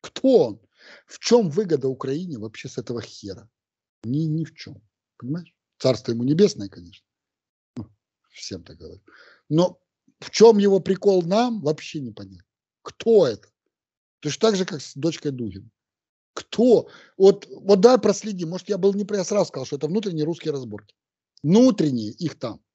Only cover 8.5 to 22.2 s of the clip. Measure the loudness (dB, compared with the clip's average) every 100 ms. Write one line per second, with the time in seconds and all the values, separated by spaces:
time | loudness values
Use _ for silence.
8.5 | -14 -16 -20 -20 -20 _ _ -20 _ _
9.5 | 0 0 -4 _ _ _ _ -12 6 6
10.5 | 8 4 2 0 0 2 2 0 -2 -2
11.5 | -2 -4 -6 -8 -10 -12 -14 -18 -20 _
12.5 | _ _ _ -20 _ 4 4 4 -2 _
13.5 | _ _ _ _ _ _ _ -10 0 0
14.5 | 0 -4 -8 -14 -6 -6 -4 -8 -6 -10
15.5 | -10 -20 _ _ _ _ _ _ -16 -8
16.5 | 0 4 4 2 -20 _ 4 4 4 -8
17.5 | -10 2 6 6 6 2 -2 -8 -8 -8
18.5 | -8 -8 0 0 0 -4 -6 -2 -2 -2
19.5 | -6 -8 -6 -4 -4 -4 -4 -4 -4 -6
20.5 | -8 -10 -14 _ _ _ _ _ _ 2
21.5 | 6 6 4 0 -2 -6 -6